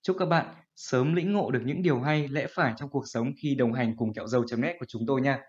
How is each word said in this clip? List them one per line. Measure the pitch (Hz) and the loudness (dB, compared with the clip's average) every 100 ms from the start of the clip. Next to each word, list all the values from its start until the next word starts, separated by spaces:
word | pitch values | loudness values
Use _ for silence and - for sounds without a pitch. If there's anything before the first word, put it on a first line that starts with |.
Chúc | - 185 | -2 0
các | 180 | 2
bạn | 165 - - _ - | 2 2 -10 _ -18
sớm | - 127 135 | 0 2 4
lĩnh | 170 170 | 2 2
ngộ | 202 117 | 0 2
được | 123 | 0
những | 117 160 | 0 0
điều | 180 131 | 2 2
hay, | 131 151 143 | 2 0 0
lẽ | 139 123 | -2 -4
phải | - 143 113 | 0 0 0
trong | 143 | -4
cuộc | 143 - | -6 -4
sống | 117 120 143 | -4 -4 -2
khi | 151 | -2
đồng | 135 123 | 2 2
hành | 120 120 113 | 2 -2 0
cùng | 113 | -2
Kẹo | 110 104 | -4 -2
dâu | 123 117 | 0 0
chấm | 117 | -2
net | 143 175 | -2 -4
của | - | -10
chúng | 113 113 | -6 -2
tôi | 131 | 0
nha. | 135 131 | 2 -2